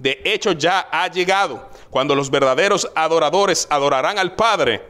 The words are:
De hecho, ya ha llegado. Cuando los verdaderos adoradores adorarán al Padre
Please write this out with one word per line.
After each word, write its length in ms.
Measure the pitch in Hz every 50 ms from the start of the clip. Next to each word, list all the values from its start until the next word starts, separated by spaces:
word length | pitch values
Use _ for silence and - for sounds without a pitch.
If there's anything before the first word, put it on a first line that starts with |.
De 200 | 131 131 135 - -
hecho, 300 | 185 214 208 - 214 175
ya 320 | 147 147 170 190 185 - -
ha 180 | 151 160 180 180
llegado. 580 | 165 185 180 180 190 196 202 160 123 101 - - - - - -
Cuando 260 | - 131 135 143 139
los 140 | 139 139 131
verdaderos 580 | 135 143 135 131 131 139 185 202 202 185 - - -
adoradores 720 | 151 160 160 165 165 156 147 156 196 196 190 165 - - -
adorarán 480 | 151 143 139 143 139 131 139 170 202 208
al 180 | 190 180 185
Padre 460 | - 214 226 208 180 143 123 110 - - -